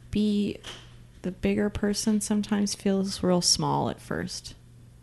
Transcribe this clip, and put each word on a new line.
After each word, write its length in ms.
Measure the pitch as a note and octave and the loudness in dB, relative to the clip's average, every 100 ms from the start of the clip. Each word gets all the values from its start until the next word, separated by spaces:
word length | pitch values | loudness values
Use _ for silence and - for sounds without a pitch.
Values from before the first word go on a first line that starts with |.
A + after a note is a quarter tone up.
| - | -4
be 480 | G#3 G#3+ G#3 G3+ - - - - - - - | 0 2 2 0 -4 -12 -16 -18 -20 -20 -12
the 100 | F3+ | -10
bigger 380 | F#3 G3 G#3 G#3 | -2 0 2 0
person 500 | - G#3 G#3 - G#3+ | 0 -2 0 2 0
sometimes 520 | - G#3+ G#3 G3+ G3+ | 2 0 0 0 0
feels 480 | - G3 G3 F#3+ - | 0 0 2 0 0
real 200 | F3+ F3+ | 2 4
small 480 | F3 - D3 C#3+ A#2+ | 4 2 2 0 0
at 100 | - | -4
first. 540 | - - F3+ - - - - - - - | -8 -6 -6 -8 -14 -18 -20 -20 -20 -20